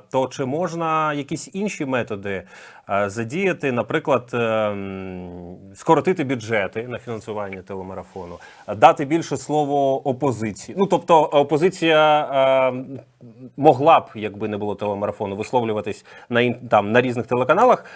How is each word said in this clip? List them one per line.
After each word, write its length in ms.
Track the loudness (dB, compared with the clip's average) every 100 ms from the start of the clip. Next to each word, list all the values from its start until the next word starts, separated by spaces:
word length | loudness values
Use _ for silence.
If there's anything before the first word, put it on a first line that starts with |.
| -2
то 160 | -2 -2
чи 180 | -4
можна 680 | -6 -4 -6 -4 -2 -2 -2
якісь 360 | -4 -6 -8 -8
інші 340 | -6 -6 -6 -4
методи, 560 | -2 -4 -6 -6 -8 -10 -20 -20 -20 -4
е, 200 | -2 -2
задіяти, 640 | -4 -6 -2 -2 -2 -2
наприклад, 580 | -2 -2 -4 0 -2 -2
ем, 1200 | -4 0 0 -2 -4 -8 -10 -10 -10 -12 -14 -16 -18 -20
скоротити 500 | -6 2 2 2 -2
бюджети 640 | -2 -4 -4 -4 -2 -6 -10
на 100 | -10
фінансування 640 | -10 -10 -8 -8 -8 -12
телемарафону, 720 | -12 -12 -10 -12 -14 -14 -14 -16 -20 -18 -10
е, 60 |
дати 300 | 4 4 4
більше 320 | 0 -2 -2 -8
слово 720 | -4 -2 -2 0 0 -2 -4
опозиції? 680 | -2 -2 -2 -6 -8 -10 0
Ну, 80 | 2
тобто 360 | 2 6 6
опозиція, 960 | 6 2 2 2 2 2 2 4 6 4 2 2 4 4 2
е, 240 | -2 -8 -14 -18 _ -20 -20 -18 4
могла 440 | 6 6 6 6
б, 40 | 4
якби 340 | -6 -10 -6 -6
не 80 | -4
було 180 | -4
телемарафону, 640 | -4 -4 -2 -4 -4 -6 -6
висловлюватись 680 | -2 0 0 -2 -4 -10 -12 -20 -2
на 100 | 0
ін-, 160 | 2 0 2
там, 220 | 2 4
на 80 | 2
різних 260 | 2 -2 -2
телеканалах, 580 | -2 2 4 4 4 -2